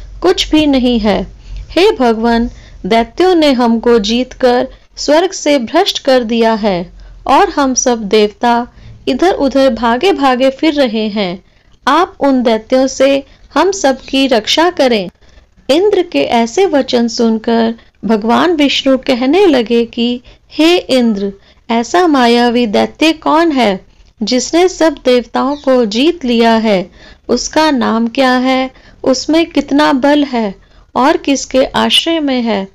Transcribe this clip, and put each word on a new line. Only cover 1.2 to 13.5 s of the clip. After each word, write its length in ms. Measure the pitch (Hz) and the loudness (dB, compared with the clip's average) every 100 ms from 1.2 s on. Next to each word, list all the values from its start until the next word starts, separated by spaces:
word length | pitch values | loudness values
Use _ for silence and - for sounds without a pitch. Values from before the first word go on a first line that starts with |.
| 190 - - - - | -4 -14 -16 -14 -6
हे 220 | 311 403 | 0 2
भगवान, 580 | 440 247 220 233 233 240 - - - 185 | 2 0 0 0 0 -2 -8 -20 -14 -2
दैत्यों 500 | 226 233 - 370 349 | -2 -2 0 2 2
ने 160 | 302 | 2
हमको 480 | 247 240 226 240 233 | 2 0 0 2 0
जीतकर 680 | 202 240 254 - 254 247 254 - _ - | 0 -4 -4 -2 0 0 -2 -10 _ -8
स्वर्ग 340 | - 330 370 | 0 0 0
से 260 | - 302 285 | -2 0 0
भ्रष्ट 420 | 226 320 403 - | 0 0 0 -2
कर 240 | - 254 | 0 0
दिया 300 | 220 233 226 | 0 0 0
है 400 | 220 214 180 175 - - - - | 0 -2 -2 -6 -14 -20 -10 0
और 220 | 285 381 | 2 2
हम 240 | 311 269 | 0 -2
सब 300 | 247 262 233 | 0 -2 -2
देवता 640 | 202 220 208 - 240 240 240 - - - - | 0 0 0 0 0 0 -2 -12 -20 -10 -6
इधर-उधर 680 | 262 349 - 277 269 269 | 0 0 0 0 2 2
भागे-भागे 760 | 226 240 240 370 294 277 247 269 | 2 -2 0 0 0 0 2 0
फिर 240 | 262 311 | 0 -2
रहे 340 | 294 254 220 220 | 0 -2 -2 -4
हैं। 380 | 208 190 190 - _ _ _ - | -4 -6 -8 -14 _ _ _ -2
आप 280 | 294 370 - | 0 -2 -2
उन 240 | 277 262 | 0 2
दैत्यों 440 | 233 220 220 254 262 | 2 0 0 0 0
से 360 | - 269 277 - - - | 0 0 0 -4 -18 -6